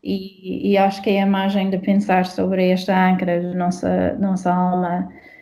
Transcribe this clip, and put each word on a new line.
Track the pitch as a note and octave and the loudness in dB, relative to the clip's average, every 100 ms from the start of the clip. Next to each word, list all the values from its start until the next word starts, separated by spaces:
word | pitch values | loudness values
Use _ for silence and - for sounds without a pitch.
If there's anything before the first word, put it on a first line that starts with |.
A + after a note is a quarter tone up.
E, | - F#3+ F#3+ F#3+ F#3 F#3 G3 | -6 -6 -6 -14 -10 -4 2
e | G3 | 4
acho | G3 G3 | 2 0
que | - | 0
é | G3 | 2
a | G3 | 2
imagem | G3 G3 G3+ F#3+ | 0 0 0 0
de | F#3 | -2
pensar | F#3+ G3 G3+ F#3 F#3 | 0 0 2 0 0
sobre | - F#3 F#3+ F#3 | -2 -2 2 2
esta | F#3 F#3 F#3 F#3 | 0 0 2 4
âncora | F#3 F3+ F3 | 2 0 -2
da | F3 | -2
nossa, | F3+ F3 F3+ F3+ F#3 F#3 - | -2 -2 -2 -2 0 0 -2
nossa | G3+ F#3 F#3 | -2 -2 0
alma | F3+ F3+ F3+ F3+ F3 F#3 - - - | 0 0 0 -2 -4 -6 -10 -20 -20